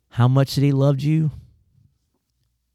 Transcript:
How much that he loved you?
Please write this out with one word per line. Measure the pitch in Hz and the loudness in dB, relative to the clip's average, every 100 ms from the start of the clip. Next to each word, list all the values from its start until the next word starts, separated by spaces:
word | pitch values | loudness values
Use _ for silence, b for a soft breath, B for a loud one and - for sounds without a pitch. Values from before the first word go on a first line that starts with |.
| _ | _
How | - 123 | -2 2
much | 131 139 - | 2 0 0
that | |
he | 139 | 0
loved | 135 139 135 | 2 0 0
you? | 147 156 156 - - _ _ _ _ _ _ _ _ _ _ _ _ | -2 -2 -2 -6 -16 _ _ _ _ _ _ _ _ _ _ _ _